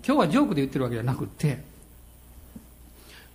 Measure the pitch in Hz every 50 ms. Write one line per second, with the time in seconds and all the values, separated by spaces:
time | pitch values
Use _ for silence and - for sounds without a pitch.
0 | - - 269 302 214 160 147 262 294 - 190 139 139 135 - 143 131 120 120 113
1 | 110 131 127 - 131 - - - - 151 131 - - - - - - - - -
2 | - - - - - - - - - - - - - - - - - - - -
3 | - - - - - - -